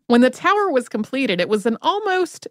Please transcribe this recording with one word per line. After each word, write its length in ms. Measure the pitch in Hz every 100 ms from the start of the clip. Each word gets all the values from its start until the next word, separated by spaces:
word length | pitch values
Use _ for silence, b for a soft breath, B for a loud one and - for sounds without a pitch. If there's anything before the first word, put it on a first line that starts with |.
| _
When 140 | 240
the 100 | 247
tower 400 | 247 339 403 403
was 180 | 262 240
completed, 520 | 220 214 262 269 180
it 80 | 175
was 180 | 214 226
an 100 | 226
almost 640 | 302 392 415 370 359 - -